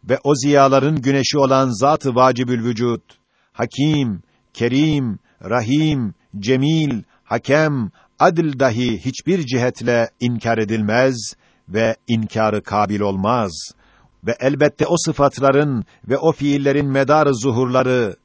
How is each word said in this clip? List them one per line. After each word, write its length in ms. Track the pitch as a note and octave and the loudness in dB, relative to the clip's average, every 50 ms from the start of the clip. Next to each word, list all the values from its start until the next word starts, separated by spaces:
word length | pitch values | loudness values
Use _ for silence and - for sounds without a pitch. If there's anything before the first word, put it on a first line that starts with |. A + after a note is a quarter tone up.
| - | 0
ve 160 | - B2+ C3+ - | -2 -2 0 2
o 120 | C#3 D3 | 0 0
ziyaların 640 | B2+ B2+ C#3+ C#3+ C#3+ C3+ C3+ C3+ C3+ C3 D3 D#3 C#3+ | 2 2 4 6 6 6 6 4 4 2 2 -2 0
güneşi 360 | A#2 C3+ C#3 C#3 B2+ - - | 0 0 0 0 0 0 0
olan 320 | D3 C3+ C3 C3+ C3+ C3+ B2+ A#2 F#2+ | 0 2 2 2 2 2 0 -2 0
Zat-ı 360 | B2+ C#3+ D#3 D3+ - C3+ A#2+ | 0 0 0 0 -2 -2 2
Vacibül 480 | B2 B2+ C3 B2+ A#2+ B2+ A#2+ B2+ A#2 A2+ | 4 4 4 2 0 -2 -2 -2 -2 -2
Vücud, 380 | A#2+ A#2+ G#2+ B2 A#2+ A#2 - _ _ - _ _ _ _ _ _ _ _ | -4 -2 -2 -2 -2 -2 -4 _ _ -20 _ _ _ _ _ _ _ _
Hakim, 680 | - A#2 A#2+ - - C#3+ D#3 D3+ D3 C#3 A#2 G2 E2 _ _ _ _ _ _ _ | -6 -6 -6 -2 -2 0 0 2 0 0 -2 -4 -6 _ _ _ _ _ _ _
Kerim, 680 | - A#2 A#2+ B2+ C#3 D3+ D#3+ D3+ C#3+ C3 A#2 G2 - _ _ _ _ - F#2+ | -2 -2 0 2 2 2 2 2 0 -2 -4 -6 -8 _ _ _ _ -6 -2
Rahim, 640 | A2+ A#2+ A2+ A2 C#3 D3+ D#3 D#3 D3+ C3+ A#2 G2+ - _ _ _ - G2+ | -2 -2 0 0 0 2 2 2 0 -2 -4 -6 -8 _ _ _ -14 -8
Cemil, 640 | G2 A2+ C3 C3 C3+ D3+ D#3+ D#3+ D#3 C#3+ C3 G#2 F#2 _ _ _ _ | -2 0 0 2 2 0 0 0 0 -2 -4 -6 -8 _ _ _ _
Hakem, 680 | _ A2+ A#2 - - C3+ D3+ D#3 D#3 D3 C3 A2 F#2 _ _ _ _ _ _ | _ -6 -6 0 0 2 2 2 0 -2 -4 -6 -6 _ _ _ _ _ _
Adil 400 | D3 F3+ F3 E3 E3 D3+ C3+ B2 | 2 2 2 2 -2 -2 0 0
dahi 460 | C3+ B2+ G#2+ A#2+ B2 A#2+ A2 F2+ - | 0 0 0 -2 -2 -4 -4 -4 -6
hiçbir 400 | C3 - - - - F#3 F#3 D3+ | -8 -8 -6 -4 -2 -2 -2 -2
cihetle 640 | A#2 B2+ B2 A#2+ B2+ A#2+ - A2+ B2 A#2+ A#2 A#2 - _ _ | -2 -2 -2 -2 -2 -4 -4 -2 0 0 0 0 -2 _ _
inkar 380 | B2 B2 A#2+ A2 - A#2 A#2 | -4 -4 -4 -2 -2 -2 0
edilmez 760 | A2+ A2 G2 A2+ A2+ G#2+ G#2 A2 A#2+ C3 C3+ C3 A#2 G#2 - - _ _ _ _ _ _ - | 0 0 -2 -2 -2 -2 0 2 2 2 2 0 -4 -10 -14 -16 _ _ _ _ _ _ -6
ve 260 | F2+ A2 A2+ A2 A2+ _ _ | -2 0 0 0 -2 _ _
inkarı 560 | - A#2 A2+ A2 G2+ - A2 A2 G#2+ G#2 G#2 - | -2 -2 -2 -2 -4 -2 0 0 0 0 -2 -4
kabil 360 | - G2+ G#2 G#2 G2 G#2 G2+ | -2 -2 -2 0 0 0 -2
olmaz. 520 | G#2 G2+ G2 F#2+ F#2+ G#2 B2 A#2+ G#2+ F#2+ E2 D2+ - - - _ _ _ _ _ _ _ _ _ - | -2 -2 -2 -2 0 0 0 0 -2 -4 -6 -12 -16 -18 -20 _ _ _ _ _ _ _ _ _ -8
Ve 80 | - D3 - | -8 -6 -2
elbette 460 | B2 C3+ D3 C3+ D3+ D3 - - - | -2 -2 0 2 0 0 0 -2 -2
o 80 | - F3 | -2 0
sıfatların 880 | E3+ - E3 C#3 - C#3+ C#3 - - C3 C3+ C3+ C#3+ D3+ D3 C3 A2+ F#2+ _ _ _ - G2 | -2 -2 -4 0 0 0 0 0 2 2 2 4 4 2 2 -2 -4 -6 _ _ _ -6 -4
ve 80 | B2+ | -4
o 140 | - D#3+ D#3+ | 0 0 0
fiillerin 560 | D3+ - C#3+ C#3+ C#3+ C#3 C#3 C#3 C#3 D3 D3 | 0 0 -2 0 0 2 2 2 0 2 0
medarı 480 | C#3 C3+ C3+ C#3 C3 D3 D#3 D3+ C#3+ C3+ | 0 0 0 2 2 2 2 4 2 0
zuhurları 800 | A2+ A2+ C3+ A2+ A#2+ C3 B2 B2 C3 B2+ B2+ B2+ B2+ A#2 G2+ F2 _ | 0 -2 -2 0 0 0 0 0 0 2 2 0 0 0 -2 -6 _